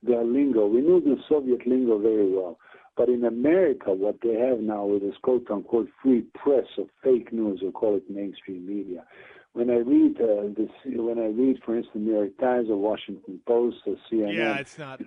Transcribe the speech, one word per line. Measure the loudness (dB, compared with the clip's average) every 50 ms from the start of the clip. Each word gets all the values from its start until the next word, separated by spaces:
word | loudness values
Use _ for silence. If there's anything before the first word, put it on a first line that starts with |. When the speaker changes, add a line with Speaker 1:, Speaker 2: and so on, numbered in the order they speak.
Speaker 1:
their | -2 0 0 2 0
lingo, | 0 2 2 2 2 4 2 4
we | 4 4 4
knew | 4 4 4 4
the | 4 2 0 0 0 0
Soviet | 0 0 2 0 0 0 0
lingo | 0 0 2 2 2 2 2
very | 2 2 2 2 2 2 0
well. | 0 -2 -6 -8 -14 _ -20 -20 -20 -20 _ _
But | 0 2 2
in | 2 2 0
America, | -2 -2 0 2 2 4 4 4 2 0 0 -2 -4
what | -2 0 -2 -2 -2 -2
they | -2 -2
have | 0 0 0 0 0 0
now | -2 -2 -4 -2 -2
with | 0 0 0
this | -2 -4 -8 -4
quote-unquote | -2 0 0 0 -2 -4 -6 -8 -4 -2 -2 -2 -2 -4 -8 _
free | 2 2 2 2 0 -4 -12
press | -4 0 2 2 2 0 -2 -6 -10
of | -10 -10 _ _
fake | 0 2 2 2 0 -4 -4
news, | -4 -2 -2 -4 -4
or | -6 -8
call | -4 -2 0 0 0
it | 0 -4 -8
mainstream | -10 -10 -10 -10 -12 -14 -14 -14 -12 -12 -10
media. | -8 -8 -8 -8 -10 -12 -12 -14 _ -20 -20 -20 -20 -20 -20 -20 _
When | -6 -4 -2 0
I | 0
read, | 0 2 4 4 6 6 4 2 2
uh, | 0 0 0 0 -2 -4 -4
this, | -4 -4 -6 -8 -12 -10
when | -8 -6 -4 -4 -2 -2 -2
I | -2
read, | -2 0 2 2 2 0 0 -4
for | -4 -4
instance, | -4 -6 -6 -8 -4 -2
New | 0
York | 0 0 0 -2 -2 -2
Times | -2 0 0 0 0 -2
or | -2
Washington | -2 -2 -2 -2 -4 -8 -12 -14 -14 -14 -16 -16 -8 -2
Post | 0 2 2 2 0 -2 -6 -8
or | -8 -8 -8 -6 -4
C | -2 -2 -2
N | -2
N, | -2
Speaker 2:
Yeah, | -2 -2 -2 -2
it's | -4 -6 -10 -14
not | -16 -16 -14 -14 -14
Speaker 1:
it | -12